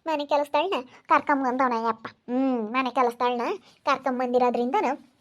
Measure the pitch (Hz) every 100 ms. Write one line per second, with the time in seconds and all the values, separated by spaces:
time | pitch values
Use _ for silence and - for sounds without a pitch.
0 | 330 302 285 294 294 294 359 294 254 -
1 | - 311 - 277 262 254 262 226 226 226
2 | - - - 247 269 247 214 254 262 262
3 | 240 233 247 247 254 392 - _ - 262
4 | 269 247 247 247 247 240 247 403 277 302
5 | - _